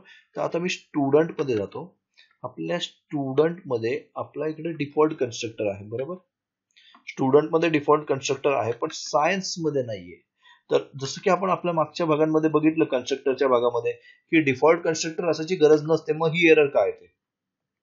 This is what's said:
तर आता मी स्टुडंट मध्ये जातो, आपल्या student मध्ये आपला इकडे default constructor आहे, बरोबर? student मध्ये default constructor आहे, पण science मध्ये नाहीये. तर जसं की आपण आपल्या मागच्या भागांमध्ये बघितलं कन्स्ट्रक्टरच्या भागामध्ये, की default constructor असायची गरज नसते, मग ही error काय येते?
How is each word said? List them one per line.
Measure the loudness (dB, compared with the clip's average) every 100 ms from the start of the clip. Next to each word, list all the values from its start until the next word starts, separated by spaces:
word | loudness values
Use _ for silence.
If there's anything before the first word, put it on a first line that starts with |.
| -10 -20 _ -8
तर |
आता | -4 -4
मी | -4
स्टुडंट | -6 _ -2 2 2 2 -2
मध्ये | -4 -2
जातो, | -4 -10 -16 _ _ _ _ _
आपल्या | -16 -10 -8 -6
student | -8 _ _ -6 -4 2 0 0 -6
मध्ये | -4 -2 -6 -8 -12
आपला | -12 -8 -8
इकडे | -6 -8
default | -8 -6 0 0 0
constructor | -6 -6 -10 -6 -6
आहे, | -6
बरोबर? | -8 -10 -8 -10 _ _ _ _ _ _ _ -20 -16
student | -4 4 4 4
मध्ये | 0 2
default | 0 2 2
constructor | 2 -4 -4 -2 0
आहे, | 0 -2
पण | -4 -6
science | -8 -4 -2 0 -2 -6 -6
मध्ये | -4 -2
नाहीये. | -4 -8 -12 -20 _ _ _ _ -4
तर | -4 -4 -10
जसं | -10 -4
की | 0
आपण | 0 0
आपल्या | -2 -2
मागच्या | -2 -2 -2 0
भागांमध्ये | 2 2 2 2
बघितलं | 4 2 2
कन्स्ट्रक्टरच्या | 0 -2 -4 -4 -2 0 2
भागामध्ये, | 4 2 0 -4 -6 _ _ 0
की | 2
default | 2 2 4 4
constructor | 2 -4 -4 -4 -2
असायची | -2 -2 4
गरज | 6 6
नसते, | 4 -2 0
मग | -2 -2
ही | 2 6
error | 6 4
काय | 2 0
येते? | -2 -12 _ _ _ _ _ _ _